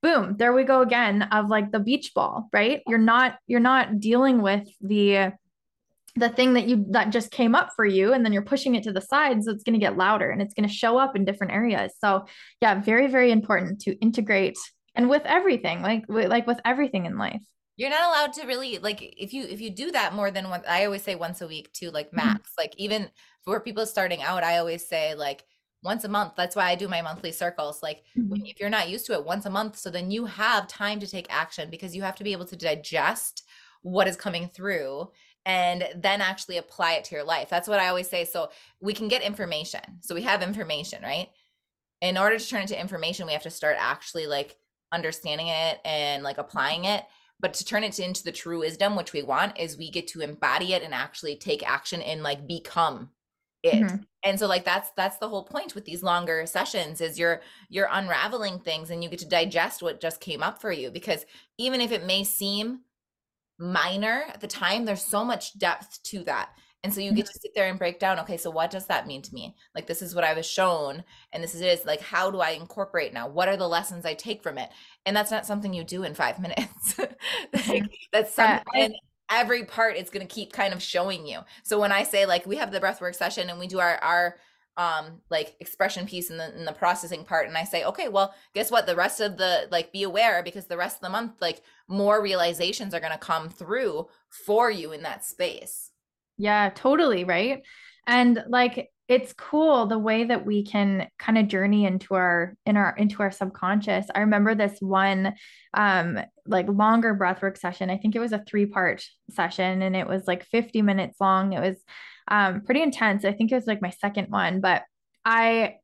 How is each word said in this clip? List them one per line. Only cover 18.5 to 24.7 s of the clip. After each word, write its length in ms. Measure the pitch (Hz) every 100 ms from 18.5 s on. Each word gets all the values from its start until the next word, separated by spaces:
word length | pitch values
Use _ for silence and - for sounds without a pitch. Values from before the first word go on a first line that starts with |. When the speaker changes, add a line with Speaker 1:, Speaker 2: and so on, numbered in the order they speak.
| 247 262 196
Speaker 2:
like, 220 | 202 208
if 320 | - - 196
you, 120 | 262
if 160 | 240 202
you 100 | 220
do 220 | 185 294
that 220 | 320 202
more 160 | 202 202
than 200 | 196 185
once, 140 | 180 -
I 160 | 175
always 180 | 202 196
say 120 | 202
once 260 | 180 165 180
a 60 | 170
week 260 | 160 -
too, 180 | - 170
like, 180 | 151 147
Speaker 1:
Mm-hmm. 80 | -
Speaker 2:
max. 360 | 123 104 - -
Like, 160 | 156 -
even 320 | 196 214 190 _ _ _
for 160 | - 214
people 260 | 226 214 220
starting 340 | 214 185 175
out, 220 | 143 185
I 140 | 165 170
always 280 | 170